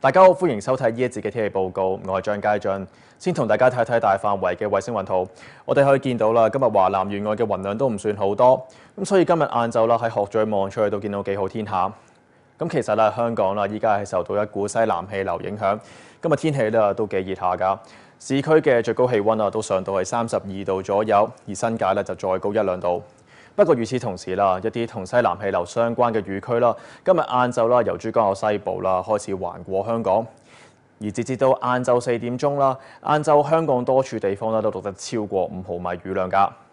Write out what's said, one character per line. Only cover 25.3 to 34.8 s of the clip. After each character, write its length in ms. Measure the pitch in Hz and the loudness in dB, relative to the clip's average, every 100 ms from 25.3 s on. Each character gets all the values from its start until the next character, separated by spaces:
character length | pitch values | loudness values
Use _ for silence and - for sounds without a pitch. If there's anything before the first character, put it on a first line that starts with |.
| 87 | 0
氣 100 | 101 | -2
流 140 | 101 | -2
相 300 | 104 - 117 117 | -4 -2 -2 2
關 160 | 120 | 0
嘅 120 | 110 | 0
雨 160 | 95 98 | -4 -8
區 200 | 113 120 | -4 0
啦， 140 | 120 107 - - | 2 0 -8 -10
今 80 | - | 0
日 60 | 185 | 2
晏 340 | - 123 123 | 2 2 0
晝 140 | 123 117 | 2 2
啦， 160 | 123 | 4
由 140 | 104 87 | 2 -2
珠 120 | 110 | -2
江 140 | 110 | 0
口 80 | 104 | 2
西 260 | 98 110 107 | 2 0 -2
部 220 | 95 95 | -4 -4
啦 200 | 95 92 | -2 -2
開 220 | 92 104 | 0 -4
始 100 | - | -2
橫 260 | 95 90 87 | -6 -6 -10
過 200 | 87 95 | -6 -4
香 160 | 98 117 | -2 -2
港， 240 | 104 98 120 - _ - - _ _ _ | 0 0 0 -12 _ -20 -20 _ _ _
而 100 | 104 | -8
截 140 | 101 | -6
至 120 | 117 131 | -6 0
到 120 | 131 | 2
晏 360 | 127 123 123 | 2 0 -2
晝 160 | 127 123 | 2 0
四 160 | 120 120 | 2 -4
點 200 | 120 123 | -4 -4
鐘 200 | 147 143 | -2 2
啦， 200 | 135 127 - - | 0 0 -10 -12
晏 200 | - 151 | -2 0
晝 260 | 151 147 147 | 4 4 4
香 160 | 160 160 | 2 2
港 180 | 127 | 0
多 160 | 123 131 | 2 2
處 180 | 131 113 | 2 -2
地 160 | 101 98 | -4 -2
方 160 | 113 | -2
咧 100 | 110 | 0
都 80 | 107 | 0
錄 100 | 95 | -2